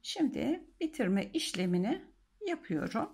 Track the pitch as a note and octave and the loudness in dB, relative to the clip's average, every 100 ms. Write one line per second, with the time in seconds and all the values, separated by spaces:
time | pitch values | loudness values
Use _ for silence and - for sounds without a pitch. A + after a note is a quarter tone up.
0 | - - D4 - B3 F4 - _ D#4+ - | -8 0 2 2 0 0 -4 _ -4 0
1 | G3 G3 G3 D#4+ - F#3 F#3 F3 G3+ F#4 | 2 2 0 -4 -2 0 2 2 2 0
2 | - _ _ _ G4+ E4 - D#3 - A3+ | -4 _ _ _ -4 -4 -2 -2 0 -2
3 | - | -4